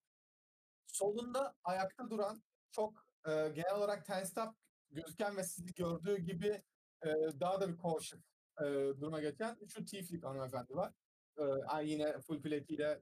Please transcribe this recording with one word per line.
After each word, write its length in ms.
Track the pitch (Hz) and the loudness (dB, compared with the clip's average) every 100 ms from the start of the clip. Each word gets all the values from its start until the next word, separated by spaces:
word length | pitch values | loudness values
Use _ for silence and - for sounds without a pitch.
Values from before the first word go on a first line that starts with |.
| _ _ _ _ _ _ _ _ - | _ _ _ _ _ _ _ _ -8
solunda 680 | - 196 214 240 254 277 - | 0 2 2 0 0 0 -2
ayakta 460 | 175 190 190 - 240 | 0 0 0 -2 -4
duran 320 | 220 202 220 _ _ _ | 0 0 -2 _ _ _
çok, 360 | - 214 - - _ 160 | -2 -2 -2 -20 _ 0
e, 40 | |
genel 440 | 156 156 147 175 | 2 2 2 2
olarak 300 | 202 202 202 - | 4 2 0 -2
tensed 300 | 190 190 - | -2 -2 -2
up 120 | 220 - _ _ _ | -4 -6 _ _ _
gözüken 460 | 143 165 - 208 202 | -8 -8 -2 0 0
ve 80 | |
sizi 300 | 180 - 175 | -2 -4 -8
gördüğü 420 | 180 175 170 170 202 | -2 -2 0 2 2
gibi, 440 | 170 180 208 202 - _ _ _ | 2 0 2 0 -4 _ _ _
e, 40 | 160 156 160 147 | 2 4 4 2
daha 200 | 175 190 | 2 2
da 80 | 190 | 2
bir 80 | 170 | 0
cautious, 340 | 175 160 - 170 - _ _ - | 0 0 -2 -10 -20 _ _ -2
e, 40 | 147 139 139 139 | 2 4 2 0
duruma 200 | 147 160 | -2 -2
geçen 380 | 151 143 220 226 208 | -2 -2 -4 -4 -10
şu 160 | - | -10
tiefling 400 | 175 202 180 175 | -8 -6 -6 -6
hanımefendi 520 | 135 135 131 123 120 139 | -4 -4 -4 -4 -4 -2
var. 160 | 196 - _ _ _ - | -2 -4 _ _ _ -2
E, 40 | |
ay, 460 | 143 135 - 156 151 | 2 2 0 0 0
yine 300 | 151 151 135 | 2 0 0
full 220 | - 151 | -4 -4
plate'iyle 580 | 151 151 139 156 151 147 | 0 -2 -2 0 0 0